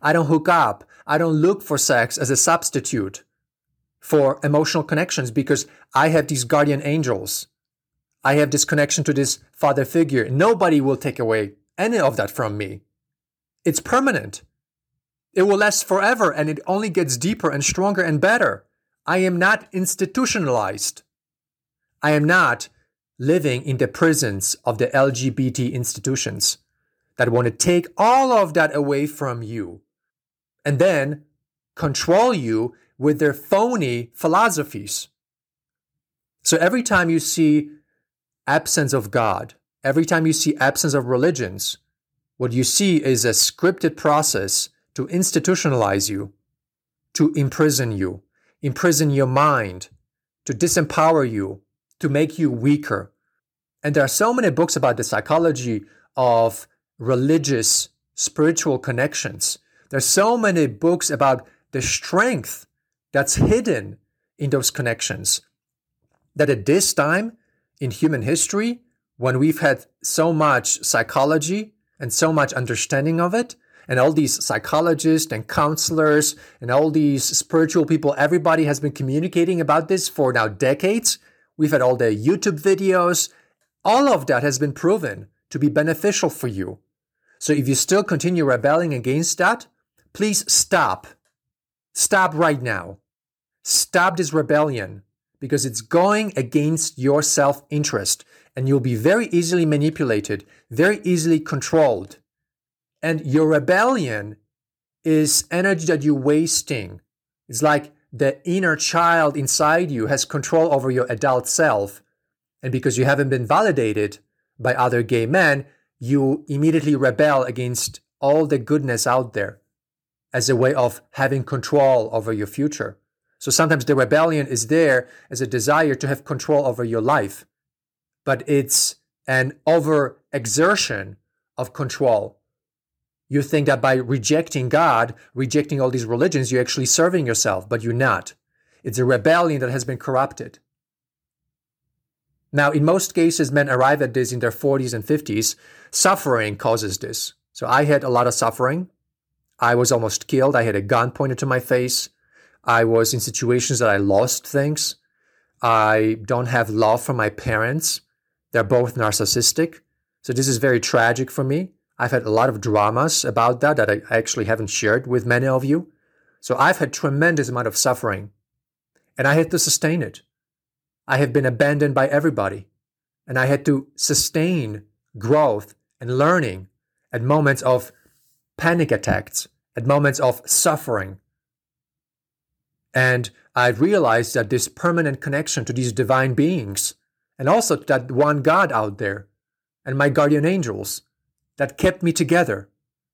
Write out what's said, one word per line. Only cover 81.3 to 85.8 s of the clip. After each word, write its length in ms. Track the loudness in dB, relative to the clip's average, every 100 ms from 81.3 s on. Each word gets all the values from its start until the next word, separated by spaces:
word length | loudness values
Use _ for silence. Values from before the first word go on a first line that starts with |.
| _ _ -2
We've 140 | 0
had 100 | 2
all 140 | 2 2
the 200 | 0 0
YouTube 460 | 0 0 -2 -2
videos. 680 | 0 0 2 2 2 0 -4 _ _ _ _ _
All 240 | 2 4 4
of 200 | 2 2
that 160 | 0
has 160 | 0 -2
been 120 | -4
proven 580 | -2 0 0 -2 -10 -16 _ _
to 80 | -2
be 100 | 0
beneficial 600 | 2